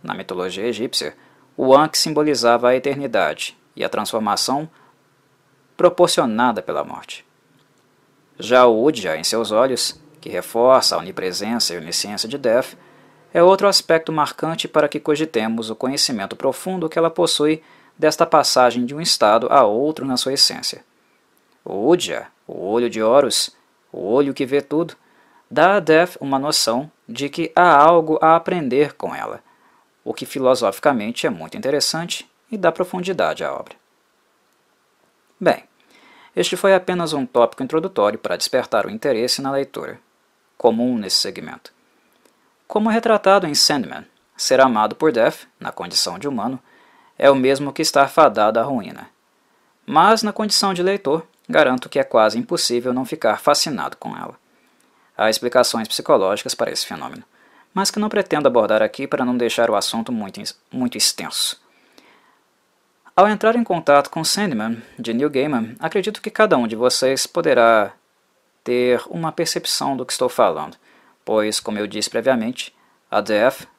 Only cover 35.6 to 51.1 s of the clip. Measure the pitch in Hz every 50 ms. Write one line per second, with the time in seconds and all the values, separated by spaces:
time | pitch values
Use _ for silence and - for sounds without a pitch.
35.6 | - _ _ _ _ _ _ _ _ _ - - - _ _ 185 170 - 185 175
36.6 | - 196 190 180 185 - 180 180 170 151 156 143 131 - - 120 117 113 - -
37.6 | 135 123 156 160 170 190 - - 101 104 104 104 - - 90 87 - - - 127
38.6 | 120 - - 107 98 - 104 113 - 147 127 107 120 123 - - 139 135 139 139
39.6 | 139 - - - - - - - _ _ _ _ _ _ _ _ _ _ _ _
40.6 | - 117 110 113 120 127 123 113 101 95 - - - 101 92 95 80 - - -
41.6 | _ - _ _ _ _ _ _ _ _ _ _ _ _ _ _ _ _ _ _
42.6 | _ _ - 214 214 226 214 226 220 226 220 202 - 190 196 202 180 156 143 -
43.6 | - - 151 139 104 71 65 76 - _ _ _ _ _ _ - - - 131 131
44.6 | 135 131 117 107 107 107 - _ 156 156 131 113 117 151 - - - _ _ _
45.6 | - - - - 87 90 - - - 90 87 - - 143 135 110 101 123 131 -
46.6 | _ _ _ _ _ _ _ _ _ _ _ - - 139 139 131 127 131 139 135
47.6 | 147 139 135 - 156 - - 143 139 135 - 170 156 131 104 110 104 110 113 117
48.6 | 120 143 135 120 92 90 - - - - _ _ _ _ _ _ _ _ _ _
49.6 | _ _ _ _ _ - 139 156 170 202 226 214 220 208 202 - 214 202 - -
50.6 | - 196 185 175 175 190 196 196 - 135